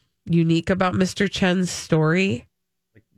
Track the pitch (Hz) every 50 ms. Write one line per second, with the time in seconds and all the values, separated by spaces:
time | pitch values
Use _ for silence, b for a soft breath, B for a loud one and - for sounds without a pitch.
0 | _ _ _ _ _ - 170 170 165 165 165 165 165 - 190 180 190 185 185 202
1 | 185 180 - - 208 185 - - 202 185 180 190 185 180 - - - - - 160
2 | 156 156 160 180 190 196 220 240 - _ _ _ _ _ _ _ _ _ _ 107
3 | _ _ _